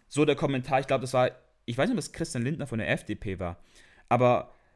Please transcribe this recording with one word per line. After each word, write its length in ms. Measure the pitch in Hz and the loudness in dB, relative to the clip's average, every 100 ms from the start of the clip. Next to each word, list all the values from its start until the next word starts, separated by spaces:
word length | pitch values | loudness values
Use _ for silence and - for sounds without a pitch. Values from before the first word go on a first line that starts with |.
| _ | _
so 180 | 143 147 | 2 2
der 100 | 139 | 2
Kommentar, 440 | 143 135 127 135 | 0 -2 0 0
ich 80 | 143 | 2
glaub, 140 | 135 | -2
das 120 | 127 | 0
war, 180 | 127 127 - _ _ - | 2 2 0 _ _ -8
ich 120 | 120 | -2
weiß 120 | 175 | 0
nicht, 80 | 220 | 0
ob 20 | |
es 120 | - | -4
Christian 320 | - 160 123 | -8 -6 -2
Lindner 240 | 120 151 139 | -4 -4 -6
von 120 | 110 | -4
der 100 | 85 | -2
F 140 | 135 | -2
D 120 | - 104 | -4 -8
P 240 | 104 92 | -6 -6
war, 200 | 90 85 - - - - _ | -6 -8 -18 -20 -20 -20 _
aber 460 | 120 123 117 - - _ | 4 4 4 -2 -18 _